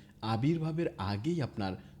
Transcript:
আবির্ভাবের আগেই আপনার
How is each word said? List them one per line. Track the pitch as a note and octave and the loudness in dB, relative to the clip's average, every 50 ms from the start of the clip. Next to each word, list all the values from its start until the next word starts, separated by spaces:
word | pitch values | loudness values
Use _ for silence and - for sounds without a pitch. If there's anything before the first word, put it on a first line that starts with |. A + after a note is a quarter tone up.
| - - - - - | -18 -20 -16 -8 -2
আবির্ভাবের | A2 A2+ G#2+ A#2 D3 E3+ E3 D#3 D#3+ D#3+ D#3+ E3+ - - - | 0 0 2 4 4 4 4 2 0 0 0 0 0 0 -2
আগেই | F#2+ F#2+ G2+ G2+ G#2+ D3+ F3 E3 C3+ | -2 0 0 0 0 0 2 2 0
আপনার | A2 - - G2+ F#2+ F#2 F#2 - - - - | -2 0 -2 -2 0 -2 -4 -8 -12 -18 -14